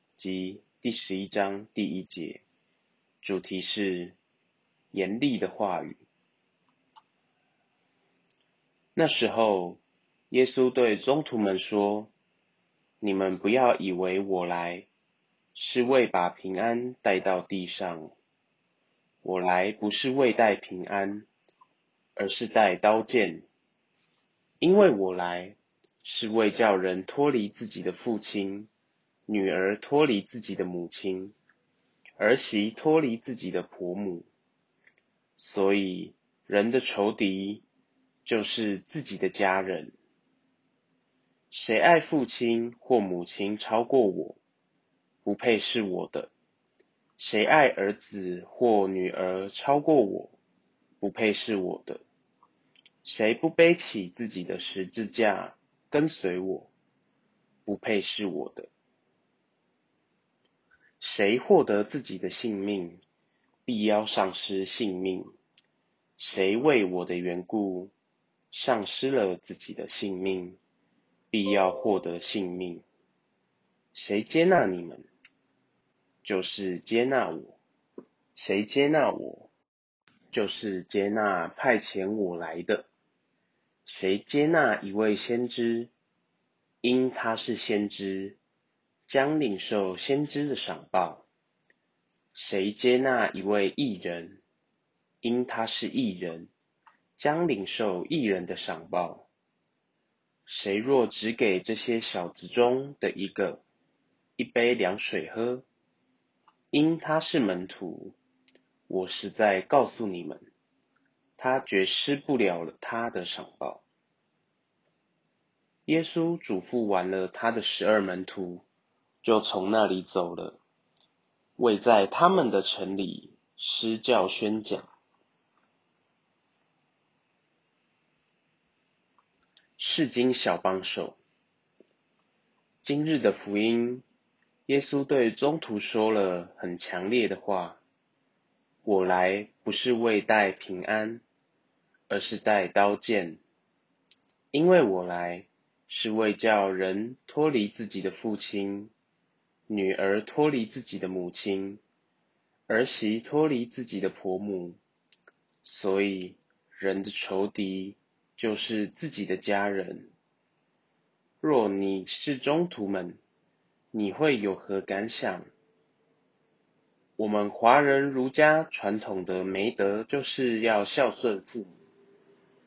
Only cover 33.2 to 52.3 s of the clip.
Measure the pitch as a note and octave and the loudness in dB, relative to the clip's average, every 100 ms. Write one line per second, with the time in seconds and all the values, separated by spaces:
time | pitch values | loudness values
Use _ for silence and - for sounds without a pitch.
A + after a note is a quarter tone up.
33.2 | - A#2 F#2 F2+ F2 - F2 F#2 G2+ E2+ | -8 -8 -4 -6 -6 -10 -8 -6 -6 -8
34.2 | - _ _ _ _ _ _ _ _ _ | -14 _ _ _ _ _ _ _ _ _
35.2 | _ - - G#2 G2 G2+ F#2+ F2+ F2+ _ | _ -18 -8 0 2 2 0 -6 -10 _
36.2 | _ _ - G2+ A2 B2+ - - G2+ A2 | _ _ -2 0 2 0 0 0 0 2
37.2 | G2+ F#2+ G2 G#2+ _ _ _ _ _ _ | 0 0 -4 -8 _ _ _ _ _ _
38.2 | - A#2 G#2 - A2 F#2 - D#3 C3 G2 | -2 -2 0 -2 -2 -4 -8 -10 -8 -4
39.2 | F#2+ - G2 F#2+ F#2+ E2+ - _ _ _ | -4 0 2 2 0 -6 -8 _ _ _
40.2 | _ _ _ _ _ _ _ _ _ _ | _ _ _ _ _ _ _ _ _ _
41.2 | _ _ _ - - G3 E3+ E3 D#3 D#3 | _ _ _ -10 0 4 6 6 4 -2
42.2 | A#2 - A#2+ A#2 A#2 A#2 - B2 G2 F2+ | -2 -2 0 0 -2 -8 2 2 2 -4
43.2 | F2 - G2+ G#2+ - A2 A#2+ C3+ G#2 F2 | -6 -6 -4 -4 -2 0 4 4 4 0
44.2 | - - _ _ _ _ _ _ _ _ | -8 -12 _ _ _ _ _ _ _ _
45.2 | - G2+ B2 A2 - A#2+ G2+ F2+ F2 - | -6 0 2 2 0 -2 -2 -4 -4 -8
46.2 | - _ _ _ _ _ _ _ _ - | -8 _ _ _ _ _ _ _ _ -10
47.2 | - G#2+ G2+ D#3 C3 - G2 G#2 - G2+ | -2 2 6 8 6 4 -2 -2 -10 -8
48.2 | F#2 F2+ - - A#2+ G#2+ F#2+ F#2+ F#2 - | -6 -8 -12 2 4 4 2 0 -2 -2
49.2 | F#2 F#2 G2 - - C#3+ D#3 D3+ G2+ F#2+ | -2 -2 -6 -6 0 2 6 4 4 -2
50.2 | - _ _ _ _ _ _ _ G2+ - | -10 _ _ _ _ _ _ _ -6 0
51.2 | A2 G#2 - G2+ F2+ E2 - - _ _ | 0 0 -2 -2 -2 -6 -10 -14 _ _
52.2 | _ | _